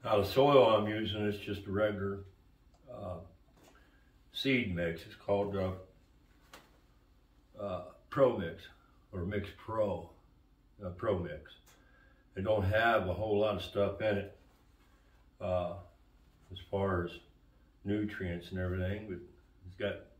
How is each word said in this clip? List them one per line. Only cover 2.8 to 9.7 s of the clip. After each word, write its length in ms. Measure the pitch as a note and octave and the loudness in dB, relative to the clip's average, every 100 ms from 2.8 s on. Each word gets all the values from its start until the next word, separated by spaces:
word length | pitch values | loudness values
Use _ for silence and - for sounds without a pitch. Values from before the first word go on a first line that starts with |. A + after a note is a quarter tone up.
| C3 | -18
uh, 260 | A#2 G2 F2 F2+ - _ _ - - - _ _ _ _ | -12 -10 -10 -14 -20 _ _ -20 -20 -20 _ _ _ _
seed 420 | - C3+ B2+ G2+ E2+ | -4 0 2 0 -2
mix. 260 | E2+ E2 - | -2 -4 -12
It's 80 | |
called, 420 | - - G2+ G2+ G2 | -12 -2 0 0 -2
uh, 180 | F#2 F#2 - _ _ _ _ _ _ - - _ _ _ _ _ _ _ _ - | -4 -4 -14 _ _ _ _ _ _ -20 -20 _ _ _ _ _ _ _ _ -10
uh, 220 | G2+ F2+ - - _ | -8 -8 -10 -20 _
Pro 260 | C#3+ C3 A2 | 4 4 4
Mix 280 | E2+ - - - _ _ _ | -6 -8 -18 -20 _ _ _
or 80 | F#2 | -8
Mix 300 | F2 G2+ F#2+ - | -4 -4 -6 -12
Pro, 540 | - | -6